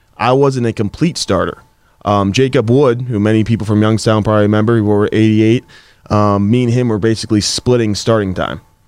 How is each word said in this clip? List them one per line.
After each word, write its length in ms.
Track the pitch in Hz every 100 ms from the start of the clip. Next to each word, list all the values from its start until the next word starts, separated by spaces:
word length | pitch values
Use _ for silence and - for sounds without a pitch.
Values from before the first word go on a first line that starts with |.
| _ -
I 160 | 120
wasn't 340 | 131 139 135 117
a 60 |
complete 440 | 110 104 - 165 -
starter. 420 | - 90 85 - _ _ _ _ -
Um, 260 | 104 98
Jacob 380 | 98 135 131 113
Wood, 340 | 131 139 120
who 160 | 127 107
many 240 | 107 110
people 220 | 107 113 104
from 160 | 104
Youngstown 420 | 107 110 117 110
probably 200 | 107 107
remember, 340 | 104 107 107 117
who 60 |
were 260 | 104 104 104
eighty-eight, 520 | 107 110 110 110 123 - - - _ -
um, 400 | 104 104 101 101
me 140 | 123
and 100 | 123
him 160 | 120 123
were 100 | 107
basically 400 | 113 110 - 107
splitting 560 | - - 123 123 110 98
starting 380 | - 113 95
time. 260 | 90 76 69 - _